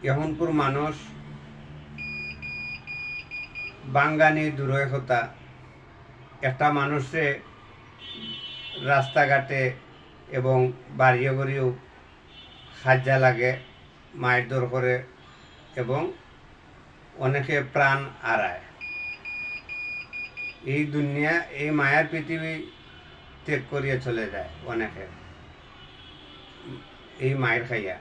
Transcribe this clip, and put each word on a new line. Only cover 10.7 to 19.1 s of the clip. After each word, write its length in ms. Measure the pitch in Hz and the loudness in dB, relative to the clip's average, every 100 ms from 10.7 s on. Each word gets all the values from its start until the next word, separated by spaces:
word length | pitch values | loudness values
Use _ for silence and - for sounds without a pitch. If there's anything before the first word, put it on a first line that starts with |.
| 127 - 110 | 0 -12 4
বাড়িয়ে 320 | 131 127 135 135 | 6 6 2 0
বাড়িয়েও 300 | 139 139 131 123 - - - - - - - - - - | 0 0 0 -2 -12 -20 -20 -20 -20 -20 -20 -20 -20 -4
সাজ্জা 360 | 131 131 127 131 | 4 4 6 6
লাগে, 280 | 131 120 123 127 - - - - - - | 6 6 2 0 -8 -20 -20 -20 -16 -2
মায়ের 220 | 123 123 117 | 2 2 2
দর 120 | 131 120 | 0 0
করে, 220 | 127 127 127 127 - - - - - - - | 2 2 2 -2 -18 -20 -20 -20 -20 -12 -6
এবং 180 | 123 139 165 - - - - - - - - - - - | -2 0 -2 -6 -18 -20 -20 -20 -20 -20 -20 -20 -20 -2
অনেকে 320 | 131 139 131 147 127 | 0 0 0 0 0
প্রাণ 240 | 143 139 139 139 - | 4 4 4 -2 -6
হারায়। 380 | 117 113 95 90 - - 1077 - 1077 | 0 2 0 -4 -12 -14 -10 -8 -8